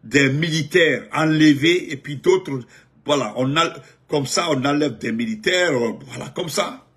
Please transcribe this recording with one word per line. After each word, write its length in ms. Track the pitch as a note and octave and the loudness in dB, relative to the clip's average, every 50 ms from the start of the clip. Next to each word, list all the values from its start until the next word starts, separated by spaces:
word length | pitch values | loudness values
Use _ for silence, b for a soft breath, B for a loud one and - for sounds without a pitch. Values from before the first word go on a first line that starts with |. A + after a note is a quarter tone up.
| - | -10
des 260 | A2+ A#2+ C#3+ C#3 C3+ | 0 2 2 2 2
militaires 760 | C3+ D3 E3+ E3 D#3 D#3+ C#3+ - - F3 E3 D3+ C3 A#2 - - | 2 0 -2 -2 -2 -4 -4 0 2 4 4 4 2 -2 -6 -6
enlevés, 760 | - D3 D#3+ D#3 D#3 D#3 D#3 D#3 C#3+ B2+ C#3 E3 F3 F3+ - - | -2 0 0 2 4 6 6 6 6 6 4 2 2 0 -2 -6
et 60 | D#3 | -12
puis 200 | C3+ - C#3+ D3 | -12 -10 -12 -12
d'autres, 440 | B2 - F3+ F#3+ F#3 F#3 - C#3 C3 A#2+ b b b b b _ _ _ | -2 2 2 2 2 0 -4 -8 -8 -10 b b b b b _ _ _
voilà, 260 | C#3+ D3 C#3 A#2+ G#2+ G#2+ | -2 0 0 0 -4 -2
on 200 | A#2+ C3 C3+ C#3+ | -2 -2 0 2
a, 160 | E3 E3+ - - - B B B B _ _ | 0 0 0 -2 -10 B B B B _ _
comme 180 | - D3 C#3 | -4 -2 -2
ça, 240 | - - F#3+ F3 F3 | -2 -2 -2 0 0
on 120 | D#3 C3 | -2 0
enlève 360 | B2+ C#3+ C#3+ D3 D3+ C#3 A2+ - | 0 0 0 2 0 -2 -2 -6
des 140 | A#2+ A#2 | -6 -6
militaires, 600 | A2+ A2+ A#2 A2 A2 G#2+ - F3+ F3+ F#3 F3+ E3+ | -4 -4 -4 -4 -6 -4 -2 0 2 2 2 2
voilà, 560 | C#3+ B2 A#2 A2+ - - - - - - - - | 0 0 -2 -2 -4 -8 -14 -16 -14 -14 -14 -10
comme 220 | - - F#3 E3 | -8 -8 -8 -4
ça. 360 | - G#3 F3+ - - - _ _ _ | -2 -2 -4 -4 -6 -14 _ _ _